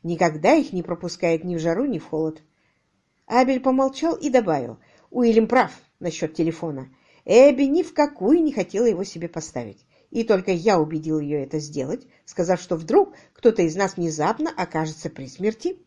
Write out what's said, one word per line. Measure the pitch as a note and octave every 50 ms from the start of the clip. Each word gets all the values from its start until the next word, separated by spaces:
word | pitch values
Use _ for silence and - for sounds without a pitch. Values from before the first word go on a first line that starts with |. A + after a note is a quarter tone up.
| -
никогда | E3+ E3+ D#3+ F3+ E3+ D#3 D3+ D#3 G#3 D4+
их | D#4+ C4 -
не | - F3+ E3+
пропускает | - F3 - - E3+ - - - E3+ E3 D#3+ E3
ни | F3+ F3
в | E3
жару, | D#3 E3+ E3 G3 C4+
ни | C#4+ A3+
в | D#3 -
холод". | - - D#3 D#3+ D#3+ D#3 - _ _ _ _ _ _ _ _ _ _ _ _ _ _ _ _ _
Абель | - A3 B3 C4 B3 C4+ B3+
помолчал | C4 C4 C4 C4 C4+ C4+ C4+ - D#4 E4 -
и | - - C#4+
добавил: | A#3+ B3+ A3 F3+ D#3 C#3 B2 A#2 A#2 - _ _ _ _ _ _
"Уильям | - B3 B3 A#3 A3 A3+ A3
прав | A3+ A#3+ C4 G#3+ D#3+ - - _ _ _ _
насчет | - F3 - - E3+ D#3 -
телефона. | - E3 E3 D#3+ - E3+ E3 C#3+ C3 C3 C3 _ _ _ _ _ _ _
Эбби | - G3+ A#3 C4+ D4 C4 B3+ C#4+
ни | C4+ C#4+ F4 F4
в | - -
какую | - D4 C#4+ - - F3+ G#3+ D#4 F4
не | D#4+ D4+ C4+
хотела | A3+ F3 - - G3 B3
его | A#3 G3 E3+ G3
себе | G3 - E3 E3
поставить. | E3 - E3 D#3 - - C3 A#2+ G#2+ G2 _ _ _ _ _ _ _
И | - A#3 A3+
только | A3+ G#3 F#3 F#3 -
я | F#3 E3+ E3 A3 G3+ E3+
убедил | D3+ D3+ E3 D#3 D#3 D#3+ D#3 D#3
ее | D3 C#3+ D3+ C#3+ C3+
это | C3+ - D3+
сделать, | C#3+ C#3+ D3+ D3+ B2+ C#3 G3 C4 - _ _ _ _
сказав, | - - - F3 E3+ F#3 E3+
что | - - F3+
вдруг | D#3+ D#3+ E3 A#3+ G4+ G3 - - - - _ _
кто-то | _ - A#3 A3 - F3
из | D#3+ D#3+
нас | F#3+ G3 F#3 -
внезапно | - E3+ E3 D3+ D3+ D3+ F3+ A3 - D4+ E4 -
окажется | - F3+ - - D#3+ D#3+ D#3 D3+ - - D#3+
при | - - C3+
смерти. | B2 - - F#3 G#3+ A3 _ - F4+ F#4+ - _